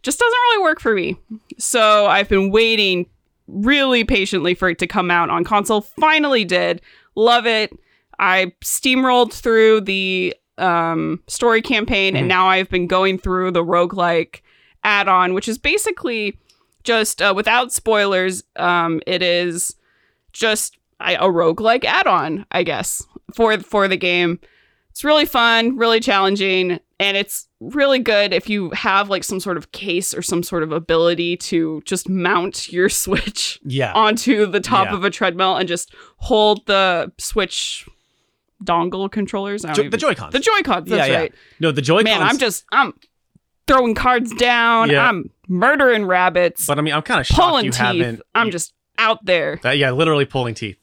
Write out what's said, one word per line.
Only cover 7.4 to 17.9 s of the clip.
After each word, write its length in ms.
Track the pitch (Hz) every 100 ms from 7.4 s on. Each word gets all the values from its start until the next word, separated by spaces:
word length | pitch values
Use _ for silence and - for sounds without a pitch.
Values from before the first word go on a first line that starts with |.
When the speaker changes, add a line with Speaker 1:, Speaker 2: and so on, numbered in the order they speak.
| 226
Speaker 1:
it. 240 | 220 214 - _ _ _ -
I 340 | 190 185 185 _
steamrolled 680 | - - 262 262 262 247 233
through 500 | - 240 226 220 220
the, 520 | 196 190 190 185 180 - _ -
um, 640 | 185 170 165 160 156 160 -
story 340 | - 240 226
campaign, 540 | 226 233 240 214 196 190
and 60 |
Speaker 2:
Mm-hmm. 40 | 180
Speaker 1:
now 180 | 185 185
I've 200 | 185 190
been 160 | 185 175
going 300 | 185 190 185
through 340 | 190 185 185
the 120 | 175
roguelike 760 | 170 175 175 190 175 170 165 - _ _ _ _
add-on, 520 | 208 202 190 185 180
which 120 | 185 -
is 100 | -
basically 800 | 285 403 440 370 - 226 208 - _ _ _ _
just, 400 | - 226 214 -
uh, 100 | 202 196
without 360 | 214 240 262
spoilers, 680 | - -